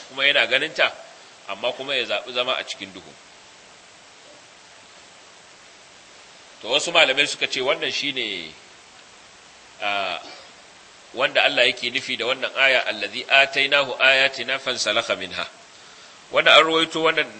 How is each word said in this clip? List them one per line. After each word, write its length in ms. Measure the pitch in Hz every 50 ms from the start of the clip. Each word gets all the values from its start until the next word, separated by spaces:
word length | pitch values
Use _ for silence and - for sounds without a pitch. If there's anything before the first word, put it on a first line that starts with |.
| -
Kuma 160 | - 127 135 135
yana 220 | 139 143 139 117
ganinta, 440 | 110 123 135 147 156 151 175 147 113 - - - - - - - - - - - -
amma 240 | 98 101 113 123 131
kuma 200 | - 135 139 139
ya 100 | 127 117
zaɓi 280 | 104 104 101 - 123 123
zama 200 | 123 123 127 131
a 80 | - 98
cikin 260 | - - - 98 98 92
duhu. 200 | 95 82 76 73 - - - - - - - - - - - - - - - - - - - - - - - 294 - - - - - - - - - - - - - - - - - - - - - - - - - - - - - - - - - - - - - - - - - - - - -
To, 80 | - 107
wasu 200 | 131 147 - -
malamai 360 | 165 170 156 139 131 139 147
suka 200 | 139 - - 143
ce 120 | 131 - 139
wannan 300 | 127 135 160 160 156 135
shine, 640 | - - 135 143 139 127 117 107 98 90 80 78 80 - - - - - - - - - - - - - - - - - - - - - - - - -
a, 380 | 101 101 101 101 98 92 85 - - - - - - - - - - - - - - - - - - - -
wanda 300 | 113 135 143 139 131 123
Allah 240 | 135 143 131 123
yake 240 | 127 127 - - 120
nufi 260 | 120 135 - - 127
da 80 | - 113
wannan 260 | 120 131 131 123 107 -
aya, 280 | - 135 135 131 120 -
"Allazi 380 | - 107 104 104 104 104 123 117
atainahu 720 | - 131 139 139 139 - 143 139 135 143 143 139 127 113 -
ayatina 600 | 127 131 135 135 135 135 131 - 120 120 135 135
fansalakha 560 | - 131 123 113 - 104 104 113 113 - 101 92
minha." 260 | 92 90 87 90 85 - - - - - - - - - - - - - - - - -
Wannan 240 | - 135 - - 123
an 60 | 143 156
ruwaito 400 | 160 160 160 165 160 - 160 160
wannan 240 | 160 156 156 143 120 107